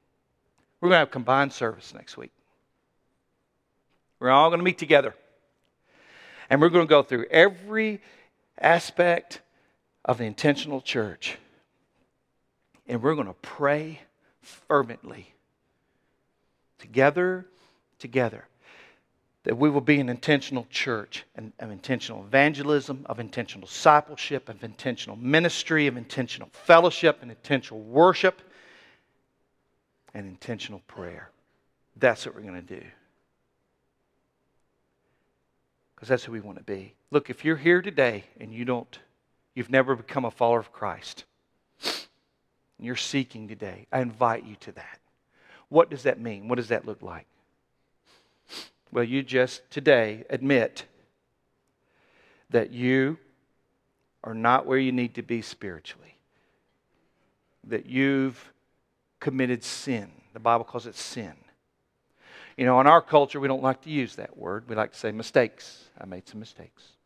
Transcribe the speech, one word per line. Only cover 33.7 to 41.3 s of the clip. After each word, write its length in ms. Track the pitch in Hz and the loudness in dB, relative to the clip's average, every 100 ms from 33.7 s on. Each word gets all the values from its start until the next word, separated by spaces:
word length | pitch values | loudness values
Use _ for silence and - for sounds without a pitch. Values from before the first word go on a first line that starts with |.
| _ _ _ _ _ _ _ _ _ _ _ _ _ _ _ _ _ _ _ _ _ _ | _ _ _ _ _ _ _ _ _ _ _ _ _ _ _ _ _ _ _ _ _ _
'Cause 140 | - 110 | -12 -2
that's 160 | 123 | -2
who 80 | - | -2
we 80 | 113 | -14
wanna 220 | 101 92 | -14 -16
be. 320 | - 98 98 _ - | -10 -10 -12 _ -2
Look, 180 | 147 - | -2 -2
if 160 | 123 | -6
you're 120 | 156 156 | -4 0
here 260 | 156 175 | 2 2
today 420 | 185 - 123 104 - - | 2 0 0 0 -12 -20
and 100 | 110 | -16
you 140 | 113 | -10
don't, 340 | 120 123 - - _ _ _ _ _ | -4 -4 -6 -20 _ _ _ _ _
you've 140 | 127 120 | -12 0
never 260 | 135 131 | 2 2
become 300 | 123 113 139 | -2 -4 -6
a 60 | 120 | -6
follower 280 | - 117 117 | 0 2 2
of 140 | 107 | -2
Christ, 540 | - 104 92 - - - | -10 -8 -8 -14 -20 -20